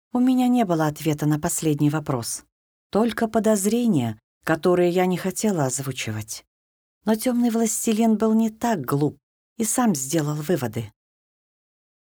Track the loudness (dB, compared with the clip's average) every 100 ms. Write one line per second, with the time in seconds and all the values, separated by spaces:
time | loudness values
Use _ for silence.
0 | _ 0 2 2 2 2 2 2 0 -2
1 | -2 0 0 0 -2 -2 -2 2 2 0
2 | -2 -4 -4 -10 -14 _ _ _ _ 0
3 | 0 0 -2 0 2 2 2 2 2 2
4 | 0 -6 _ _ -2 0 2 4 2 2
5 | 0 0 -4 -2 -2 0 -2 -2 -8 -8
6 | -6 -8 -8 -14 -16 _ _ _ _ _
7 | -2 0 0 0 2 2 0 -2 -2 2
8 | 2 2 2 2 0 -2 -2 -2 -2 0
9 | 0 -4 _ _ _ -6 -4 0 0 0
10 | -2 -2 -2 -4 -2 -2 -2 -6 -10 _
11 | _ _ _ _ _ _ _ _ _ _
12 | _